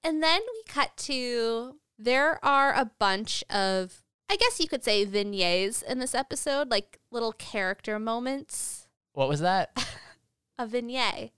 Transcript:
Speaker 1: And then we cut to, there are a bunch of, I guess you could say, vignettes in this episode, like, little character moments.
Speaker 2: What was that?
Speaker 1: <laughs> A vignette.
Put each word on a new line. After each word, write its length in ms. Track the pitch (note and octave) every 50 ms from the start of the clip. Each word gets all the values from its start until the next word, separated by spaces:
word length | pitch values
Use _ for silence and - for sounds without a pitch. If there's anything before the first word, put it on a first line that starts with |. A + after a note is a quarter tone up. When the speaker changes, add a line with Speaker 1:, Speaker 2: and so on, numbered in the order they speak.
| -
Speaker 1:
And 180 | E4 D#4+ D#4
then 200 | D#4 D#4+ E4 F#4 A4 A#4 A#4
we 100 | A4 A4 -
cut 280 | - C#4+ C#4 - _ -
to, 800 | - - C#4 B3+ B3 B3 A#3+ A#3+ A3+ A3+ A3+ A3+ A#3+ B3+ C4+ _ _ _ _ _
there 460 | G#3+ A#3+ B3+ C4 C#4 D#4 D#4+ - -
are 280 | - C#4 C#4 C#4 C#4 -
a 180 | - B3 A3 _ _
bunch 440 | G#3+ G3 F#3+ G3 A3 - - - - _
of, 540 | - G3+ F#3+ F#3+ F#3+ F#3+ F#3 F#3 - - _ _ _ _ _ -
I 60 | G4+ G4+
guess 220 | A4+ B4 A#4+ -
you 80 | E4 D#4
could 160 | - C4 -
say, 200 | A#3+ G#3+ G#3 G3+
vignettes 800 | G3+ F#3+ G#3 G3+ G3+ G3+ G3 F3+ F3 F3 F#3 F#3+ G3 A#3 -
in 160 | - - B3+ B3+
this 140 | B3+ B3+ -
episode, 540 | A#3+ C#4 _ - C#4+ - D4+ C#4 C#4 D4 C4
like, 300 | A#3 G3+ G3+ _ - _ _ _
little 220 | - A#3+ A3+ A3+ A3
character 640 | _ - - - G#3+ F#3+ F#3 G3 _ _ - G#3+ G#3+
moments. 880 | A3 A3+ A3+ A#3 B3 B3+ C4+ C#4 - _ - - - - - - - _ _ _ _ _ _
Speaker 2:
What 140 | C#3+ C3+ C3+
was 100 | D3 C#3+
that? 340 | D#3+ F3+ F#3 F#3+ F3+ - _ - - - - - - - - _ _
Speaker 1:
<laughs> 340 | _ _ _ _ _ _ -
A 80 | B3 A3
vignette. 640 | A3 B3 A#3+ A#3 B3 C4 B3 G#3 - - G#3+ A#3 _